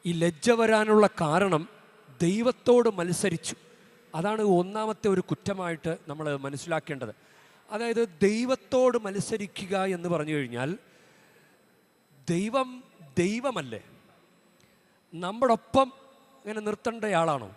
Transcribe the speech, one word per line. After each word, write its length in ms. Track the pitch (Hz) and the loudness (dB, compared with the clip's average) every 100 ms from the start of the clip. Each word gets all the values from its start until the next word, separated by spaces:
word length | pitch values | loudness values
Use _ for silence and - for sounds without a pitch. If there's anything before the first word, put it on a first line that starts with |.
| 175 | -4
ഈ 60 | 170 | 0
ലജ്ജ 280 | 170 160 233 | 0 2 2
വരാനുള്ള 580 | 233 226 220 214 214 202 - | 4 4 4 6 6 6 2
കാരണം 460 | 160 165 196 156 175 - - _ - - | 0 2 2 0 -2 -16 -20 _ -20 -2
ദൈവത്തോട് 680 | 170 202 240 233 - 240 233 190 | 0 2 0 0 4 6 6 0
മത്സരിച്ചു. 580 | 175 165 196 165 - - - - - _ _ 160 | -4 0 -2 -2 -8 -12 -18 -20 -20 _ _ -4
അതാണ് 260 | 196 220 | -4 0
ഒന്നാമത്തെ 680 | 208 175 180 214 220 208 214 | 4 4 2 -4 -4 -2 0
ഒരു 140 | 185 | 0
കുറ്റമായിട്ട് 760 | - 147 - 190 175 165 165 165 - | -2 -6 -4 -4 -6 -6 -6 -6 -8
നമ്മൾ 260 | 147 156 139 135 | -6 -4 -4 -6
മനസ്സിലാക്കേണ്ടത്. 680 | 139 170 160 - 139 117 - _ _ _ _ _ | -10 -4 -6 -4 -10 -10 -12 _ _ _ _ _
അതായത്, 380 | 214 233 226 233 156 196 | -6 -4 -2 -2 2 2
ദൈവത്തോട് 680 | 214 247 262 - 254 254 233 208 | 2 -2 -2 0 2 4 2 -2
മത്സരിക്കുക 760 | 202 - 220 202 - 185 196 190 180 | -6 -4 -6 -6 -10 -4 -2 -2 -2
എന്ന് 140 | 175 | -2
പറഞ്ഞു 240 | 170 151 | -2 0
കഴിഞ്ഞാൽ, 440 | 151 127 120 135 196 _ _ _ _ _ _ _ _ _ _ _ _ _ 139 139 | -4 -4 -4 -4 -6 _ _ _ _ _ _ _ _ _ _ _ _ _ _ -4
ദൈവം 540 | 170 214 269 254 254 - _ 147 - | -2 0 -2 -4 -10 -20 _ -6 -2
ദൈവമല്ലേ? 580 | 175 226 269 214 135 107 - - _ _ _ _ _ _ _ _ _ _ _ | 0 0 -4 -6 -8 -12 -14 -20 _ _ _ _ _ _ _ _ _ _ _
നമ്മുടെ 400 | 165 180 220 262 226 | -10 -8 0 2 2
ഒപ്പം 280 | - 269 269 - - _ _ _ 202 | 2 2 2 -2 -20 _ _ _ -10
ഇങ്ങനെ 140 | 214 | -6
നിർത്തേണ്ടയാളാണോ? 880 | 208 208 233 226 214 175 165 143 104 | -6 -4 -6 -4 0 2 2 -2 -6